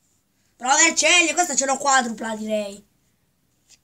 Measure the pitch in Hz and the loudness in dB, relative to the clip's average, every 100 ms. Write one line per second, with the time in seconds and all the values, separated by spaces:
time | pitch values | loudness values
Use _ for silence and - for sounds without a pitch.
0 | _ _ _ _ _ - 247 302 330 320 | _ _ _ _ _ -6 0 2 2 2
1 | 302 349 330 302 349 262 269 262 277 262 | 2 4 2 0 -2 -2 -2 -2 2 2
2 | 240 220 226 214 214 214 202 202 _ _ | 0 -6 -8 -8 -6 -6 -6 -12 _ _
3 | _ _ _ _ _ _ _ _ | _ _ _ _ _ _ _ _